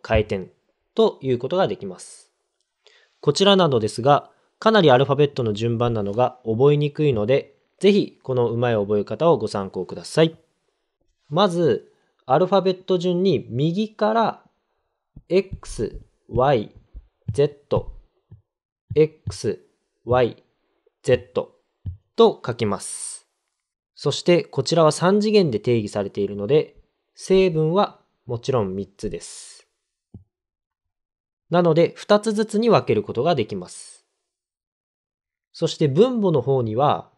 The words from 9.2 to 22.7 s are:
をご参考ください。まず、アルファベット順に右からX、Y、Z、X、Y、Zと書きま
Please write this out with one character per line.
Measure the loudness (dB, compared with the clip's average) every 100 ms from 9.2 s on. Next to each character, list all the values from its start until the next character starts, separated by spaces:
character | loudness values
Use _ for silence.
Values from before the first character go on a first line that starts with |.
| 0
を | 0
ご | -2
参 | -4 -6
考 | -8 -10
く | -12
だ |
さ | -4 0
い。 | 0 0 _ _ _ _ _ _ _ _ -8
ま | -2 0
ず、 | 0 0 0 -6 _ _ _ -2
ア | 0
ル | 2
フ | 0
ァ |
ベ | 0
ッ | -4
ト | -4 -2
順 | 0 0
に | 0 -2 -4
右 | -4 -2 -2 -6 -4
か | -2
ら | 0 -2 -4 _ _ _ _ _ _ _ -18 -2
X、 | -2 -2 -8 -12 -8 -8 -8 -20 _ -6
Y、 | 0 2 2 -2 -12 _ -20 -20 _ -6
Z、 | 0 0 -2 -6 -4 -4 -14 -20 _ _ -20 _ _ _ _ -4
X、 | 0 0 -2 -14 -8 -6 -8 _ _ _ _
Y、 | -2 0 0 -4 _ _ _ _ _ _
Z | 0 0 0 -8 -8 _ _ _ -16 -16 _ 2
と | 2 2 -8
書 |
き | -4
ま | -4